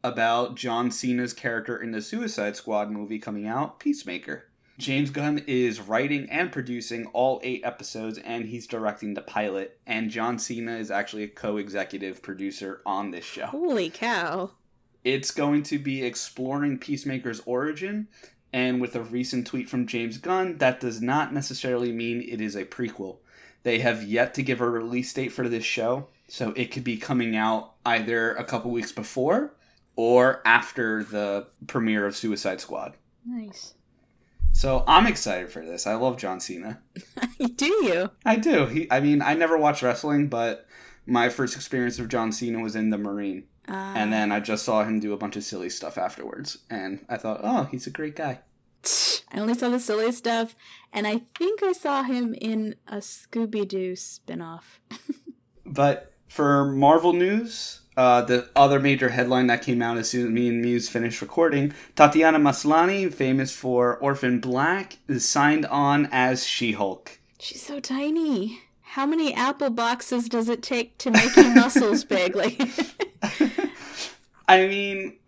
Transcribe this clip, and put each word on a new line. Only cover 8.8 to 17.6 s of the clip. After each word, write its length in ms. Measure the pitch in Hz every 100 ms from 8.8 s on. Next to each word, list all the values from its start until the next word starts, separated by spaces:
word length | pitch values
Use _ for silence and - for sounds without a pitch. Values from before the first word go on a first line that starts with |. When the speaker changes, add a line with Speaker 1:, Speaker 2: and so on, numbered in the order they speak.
| 107 101 104
Speaker 1:
the 60 | 98
pilot. 580 | - 107 104 98 98 _ -
And 240 | 113 110
John 280 | 113 113 117
Cena 380 | - 117 117 117
is 140 | 104
actually 320 | 98 101 107
a 40 | 104
co-executive 920 | - 107 104 101 98 95 95 95 92
producer 580 | - 95 98 98 98 98
on 260 | 104 98 101
this 140 | 85
show. 220 | - - -
Speaker 2:
Holy 440 | 285 339 240 170
cow. 640 | - 233 214 170 180 190 _ _ _ _ _
Speaker 1:
It's 260 | 127 135 135
going 320 | - 147 147
to 140 | 147 147
be 240 | 139 135
exploring 760 | 127 120 - - 127 143 147 127
Peacemaker's 640 | - 143 143 131 123 110
origin, 640 | 120 123